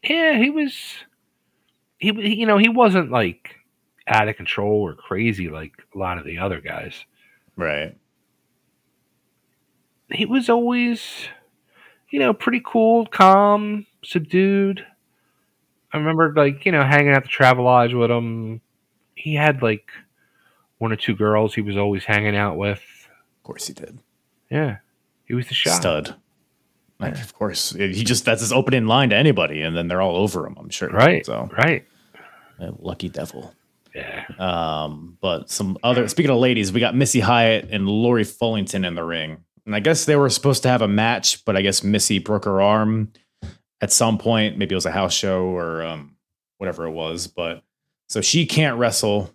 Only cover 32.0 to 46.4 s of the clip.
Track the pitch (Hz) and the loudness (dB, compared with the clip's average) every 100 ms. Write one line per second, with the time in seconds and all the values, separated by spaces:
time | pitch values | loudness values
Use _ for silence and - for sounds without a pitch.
32 | _ - - - _ _ 87 - 90 87 | _ -20 -20 -20 _ _ -14 -12 -12 -10
33 | 90 73 78 - - _ _ _ _ - | -10 -8 -12 -12 -20 _ _ _ _ -16
34 | - - - - 92 85 82 78 76 76 | -14 -14 -14 -6 -4 -2 -4 -4 -6 -10
35 | 82 87 98 82 - - 98 92 120 123 | -16 -8 -6 -6 -6 -6 -6 -2 -2 -2
36 | 113 - 147 123 127 117 98 104 117 123 | -2 -2 0 2 2 2 -2 0 0 0
37 | 135 127 104 120 113 110 - 107 98 104 | 0 2 2 4 4 2 -2 -4 -2 0
38 | 120 120 107 - 117 110 92 101 90 85 | 2 2 0 -2 -2 -2 -4 -4 -4 -4
39 | 82 85 78 78 _ _ - 104 104 156 | -6 -6 -8 -12 _ _ -8 -2 0 0
40 | - 147 139 - 143 131 127 127 107 101 | 2 2 2 2 0 2 2 2 2 2
41 | 113 117 - - - 98 98 95 101 104 | 2 0 -2 -2 -2 0 0 0 0 0
42 | - 98 85 104 104 95 101 107 107 110 | 2 -2 0 -2 0 2 4 4 2 0
43 | 107 _ _ _ - - _ _ - - | -4 _ _ _ -18 -18 _ _ -2 2
44 | 117 107 110 113 107 85 95 95 85 85 | 2 2 0 0 0 -2 -2 -2 -2 -2
45 | 92 - 101 92 92 90 85 82 82 82 | -2 -2 -2 -2 -2 -4 -6 -6 -8 -10
46 | 71 _ _ _ | -14 _ _ _